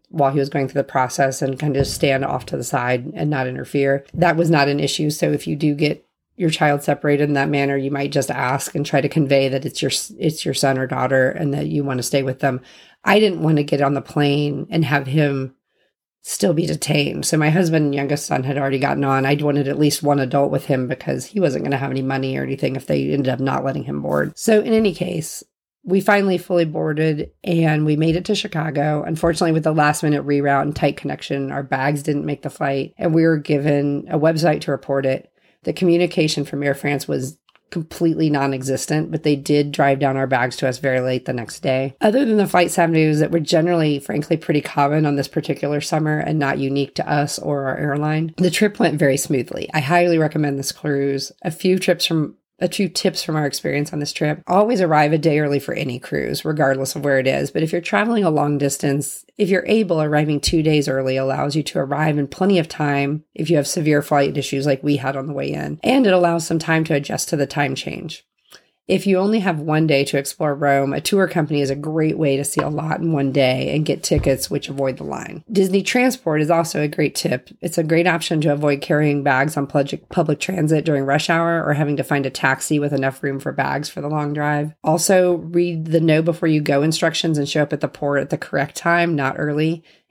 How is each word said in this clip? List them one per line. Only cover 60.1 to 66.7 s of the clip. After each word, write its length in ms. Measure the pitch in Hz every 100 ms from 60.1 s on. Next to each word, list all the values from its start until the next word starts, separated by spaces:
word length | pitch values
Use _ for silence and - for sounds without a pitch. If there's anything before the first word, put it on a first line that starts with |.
| 147 151 147
two 240 | - 165
days 240 | 156 151 143
early 300 | 135 135 131
allows 400 | 135 135 143 147
you 60 |
to 160 | 143 -
arrive 380 | 139 143 156 147
in 120 | 143
plenty 280 | - 190 190
of 120 | 156
time 560 | - 147 139 139 151 -
if 160 | - 156
you 80 | 160
have 100 | 143
severe 340 | - 151 147
flight 360 | 143 147 139 147
issues 280 | 135 139 147
like 160 | 135
we 140 | 147 143
had 220 | 135 139
on 100 | 135
the 60 |
way 180 | 139 139
in. 300 | 147 147 151
And 240 | - 262 226
it 60 |
allows 340 | 185 170 170 160
some 120 | 165
time 260 | 165